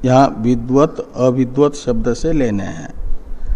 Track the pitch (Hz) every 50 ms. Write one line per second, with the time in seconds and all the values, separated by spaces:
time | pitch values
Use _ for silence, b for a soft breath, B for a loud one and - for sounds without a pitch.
0 | - 127 127 131 139 - - 104 110 120 127 120 117 123 127 139 147 160 156 -
1 | - - - - 123 131 123 131 131 120 127 139 147 143 143 - - 127 120 113
2 | 110 127 117 - - 160 165 156 131 117 104 98 95 90 80 82 98 - - -
3 | - - - - - - B B B B B